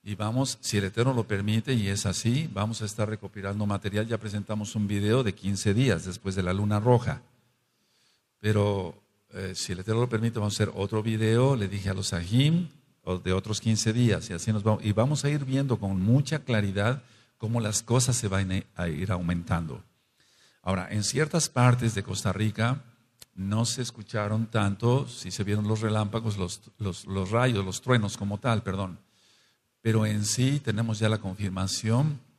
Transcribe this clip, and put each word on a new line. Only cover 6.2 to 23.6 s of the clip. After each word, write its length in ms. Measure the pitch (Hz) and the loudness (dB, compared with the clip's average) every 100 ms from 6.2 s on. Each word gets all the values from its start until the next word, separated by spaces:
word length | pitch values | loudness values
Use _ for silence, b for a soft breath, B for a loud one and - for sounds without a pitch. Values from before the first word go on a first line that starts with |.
| 98 95 | -6 -2
de 60 | |
la 120 | 90 | -2
luna 260 | 92 104 107 | 0 0 2
roja. 420 | 117 123 - 139 - _ _ _ _ _ _ _ _ _ _ _ | 4 4 4 -6 -8 _ _ _ _ _ _ _ _ _ _ _
Pero, 560 | 107 104 104 98 90 - _ _ _ | 2 4 4 2 -4 -10 _ _ _
eh, 180 | 98 95 | -10 -8
si 200 | 92 - | -6 -6
el 60 | 90 | -6
Eterno 200 | 98 113 | -2 0
lo 100 | 123 | 2
permite, 300 | 113 117 110 | 0 -2 0
vamos 140 | 107 | -2
a 100 | 101 | 0
hacer 100 | 107 | 0
otro 300 | - 98 110 | 0 -2 -2
video, 540 | 110 110 110 117 131 131 | 0 0 4 4 4 2
le 100 | 95 | 0
dije 220 | 98 98 | -4 -4
a 40 | |
los 140 | 95 95 | -2 -2
Sahim, 600 | 87 85 117 143 170 170 - _ _ | -4 0 2 4 2 0 -8 _ _
o 160 | - 92 | -6 -4
de 140 | 92 | 0
otros 260 | 92 98 104 | -2 -2 -2
quince 320 | 113 107 113 | 0 2 2
días, 380 | 113 120 90 - | 2 4 2 -2
y 40 | |
así 200 | 85 - | -6 -2
nos 100 | 107 | 0
vamos. 220 | 107 107 107 | 2 0 0
Y 80 | |
vamos 320 | 104 127 147 143 | 2 2 2 0
a 40 | |
ir 140 | 147 | -2
viendo 340 | 131 131 127 117 | 0 0 0 0
con 240 | 98 95 | -2 0
mucha 380 | 98 131 143 156 - | 4 4 4 -4 -2
claridad 580 | 110 101 98 107 139 - b b b | 0 0 0 0 0 -6 b b b
cómo 220 | 110 117 | -4 -2
las 240 | 107 104 | -2 -2
cosas 320 | - 123 123 123 | 2 2 4 0
se 140 | 104 | 0
van 340 | 95 95 92 - - | 0 0 -2 -4 -6
a 100 | 87 | -4
ir 240 | 76 95 | -2 -2
aumentando. 720 | 90 85 87 85 85 80 67 - _ _ b b b b b | -2 0 -2 0 -2 -2 -8 -14 _ _ b b b b b
Ahora, 260 | - 92 90 | -4 -2 -2
en 140 | 107 | -4
ciertas 460 | 104 131 151 165 - | -2 -2 0 0 0
partes 440 | 123 123 123 117 | 4 6 6 2
de 100 | 101 | 0
Costa 280 | - - 104 | -4 -4 -2
Rica 500 | 95 107 104 117 127 - _ _ - - - | 0 0 0 -2 -2 -8 _ _ -20 -20 -8
no 300 | 98 110 | -2 0